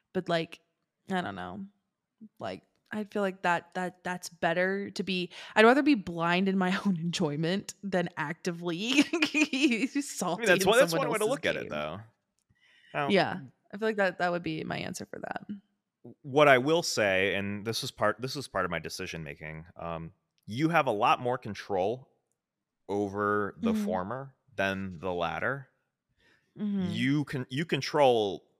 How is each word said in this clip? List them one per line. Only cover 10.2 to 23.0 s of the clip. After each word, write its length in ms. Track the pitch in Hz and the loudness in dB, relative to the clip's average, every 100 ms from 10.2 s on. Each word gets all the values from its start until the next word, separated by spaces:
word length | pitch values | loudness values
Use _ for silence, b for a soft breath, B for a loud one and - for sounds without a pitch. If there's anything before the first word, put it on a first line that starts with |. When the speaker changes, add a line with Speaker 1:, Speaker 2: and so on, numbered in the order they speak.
| 175 180 | -2 0
Speaker 2:
I 40 | |
mean, 60 | 226 | 4
that's 140 | 180 | 4
Speaker 1:
in 40 | 190 | 6
Speaker 2:
one, 120 | 226 | 6
that's 120 | 170 | 6
Speaker 1:
someone 20 | |
Speaker 2:
one 140 | 165 - | 2 0
way 80 | 214 | 0
to 0 | |
Speaker 1:
else's 80 | 214 | 0
Speaker 2:
look 200 | 285 90 | 0 0
at 100 | 67 | -2
it, 40 | 57 | -4
Speaker 1:
game. 20 | |
Speaker 2:
though. 320 | 76 76 92 110 _ _ _ _ _ b b b | -6 -6 -8 -14 _ _ _ _ _ b b b
I 60 | 151 | -4
don't 80 | 147 | 2
Speaker 1:
Yeah. 300 | 196 127 180 131 _ _ | 2 2 -2 -10 _ _
I 40 | 202 | -6
feel 100 | 220 | -4
like 80 | 202 | 0
that, 220 | 190 180 | 0 0
that 120 | 180 | -2
would 100 | 175 | -2
be 220 | 165 156 | -4 -6
my 140 | - - | -6 -6
answer 280 | - 180 - | -6 -10 -12
for 120 | - | -12
that. 260 | - - - 202 _ _ _ _ 120 - | -10 -10 -10 -16 _ _ _ _ -20 -18
Speaker 2:
What 260 | 143 135 147 | -2 4 8
I 80 | 127 | 8
will 240 | 139 170 | 6 2
say, 520 | - - 104 92 98 | 0 0 2 4 2
and 300 | 92 98 104 107 | 0 -4 -6 -6
this 180 | 113 | -6
is 60 | - | -8
part, 300 | - 107 107 | 0 0 0
this 120 | 131 | -6
is 140 | 143 - | -8 -6
part 160 | 98 | -2
of 60 | 92 | -2
my 80 | 82 | -2
decision 440 | 80 - 90 82 | -6 -8 -8 -8
making, 440 | 76 73 78 78 85 - | -10 -12 -12 -12 -14 -12
um, 360 | 85 82 80 _ _ _ - | -8 -8 -10 _ _ _ -12
you 240 | 113 165 | -2 2
have 160 | 170 135 | 2 2
a 40 | |
lot 280 | 104 127 143 | 2 2 2
more 160 | 120 127 | 0 -4
control 720 | 113 101 - 95 98 131 - _ _ _ _ _ _ _ - | -6 -10 -4 0 0 -2 -12 _ _ _ _ _ _ _ -4
over 640 | 101 | -2